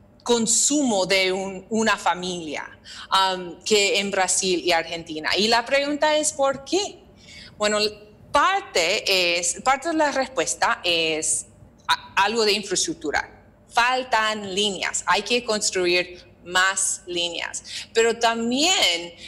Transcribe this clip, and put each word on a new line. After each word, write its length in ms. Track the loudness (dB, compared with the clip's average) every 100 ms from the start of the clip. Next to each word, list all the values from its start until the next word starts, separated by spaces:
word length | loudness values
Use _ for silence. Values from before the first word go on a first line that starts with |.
| -20 _
consumo 840 | 0 2 2 2 2 2 2 2 2
de 260 | 2 2
un, 340 | 0 -4 -8 -4
una 280 | 0 2 0
familia, 640 | 0 -2 -4 -6 -8 -10 -10 -16 -20 -18 -2
am, 540 | 2 2 0 -6 -10
que 360 | 0 2 4 2
en 120 | 0
Brasil 500 | 0 0 0 0 0
y 80 | 2
Argentina. 640 | 0 0 -8 -8 -6 -2 0
Y 120 | 2
la 180 | 2 2
pregunta 500 | 0 0 0 2 2
es, 160 | 0
¿por 300 | 0 0 0 -2
qué? 340 | -2 -2 -10 -20 -20 -20 -20 -18 -4
Bueno, 220 | 0 2 0 -4 -18 -20 -2
parte 1080 | 2 4 2 0 0 2 2 2 2 2 2
es, 200 | -2 -2
parte 240 | 0 0 0
de 80 | 0
la 160 | 2
respuesta 720 | 0 -2 -2 -2 0 0 0
es 640 | 0 0 0 -2 -2 -4 -6 -16 -20 -8 -4
a-, 360 | -4 -2 0
algo 220 | 2 2 2
de 60 |
infraestructura. 920 | 0 -2 -4 -4 -4 -4 -4 -4 -10 -20 -20 -6
Faltan 840 | 0 2 0 0 0 0 -2 -4
líneas, 500 | -2 -2 -2 -4 -2 0
hay 160 | 0
que 200 | 2 -2
construir 800 | 0 -2 -2 0 2 2 0 -8 -20 -20
más 580 | -2 2 2 2 -2 -4 -6
líneas. 560 | -6 -4 -6 -8 -10 -12 -12 -4
Pero 280 | 0 2 2
también 960 | 2 2 0 2 2 2 2 0 -4 -14